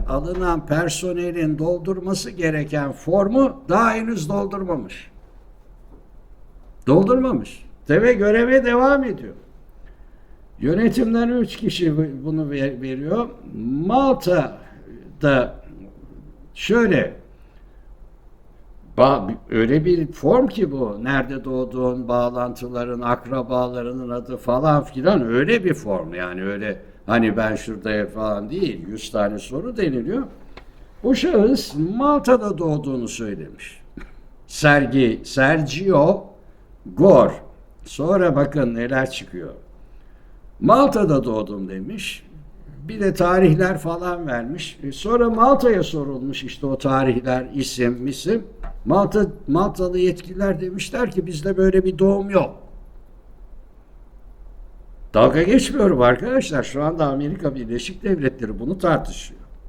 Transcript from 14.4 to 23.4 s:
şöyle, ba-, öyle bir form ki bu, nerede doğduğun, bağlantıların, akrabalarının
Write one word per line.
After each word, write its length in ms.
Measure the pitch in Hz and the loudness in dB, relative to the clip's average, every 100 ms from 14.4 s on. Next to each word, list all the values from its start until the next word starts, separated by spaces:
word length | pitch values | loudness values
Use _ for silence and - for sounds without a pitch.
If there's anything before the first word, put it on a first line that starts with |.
| 131 - - - - - - - 147 131 120 - - - 98 - - - - - - | 0 -6 -20 -20 -20 -20 -20 -2 2 2 0 -6 -18 -18 -20 -20 -20 -20 -20 -20 -20
şöyle, 600 | - - 233 220 147 - - - - - - - - - - - - - - - - - - - - | -12 0 2 4 2 0 -6 -20 -20 -20 -20 -20 -20 -20 -20 -20 -20 -20 -20 -20 -20 -20 -20 -10 4
ba-, 380 | 131 139 95 - - | 4 4 -2 -8 -4
öyle 340 | 113 113 147 | 0 2 2
bir 280 | 165 175 156 | 2 0 0
form 340 | - 139 240 262 | -2 2 2 2
ki 260 | 190 165 | 0 -4
bu, 320 | 135 113 101 | -2 -6 -6
nerede 400 | 123 139 127 135 | -2 -2 -2 -8
doğduğun, 640 | 127 131 123 123 127 127 120 | -6 -6 -4 -2 -2 -2 -2
bağlantıların, 920 | 123 123 120 123 117 123 123 120 120 | 0 0 -2 -6 -8 -10 -8 -6 -6
akrabalarının 1080 | 120 120 120 131 | -2 -4 -4 -6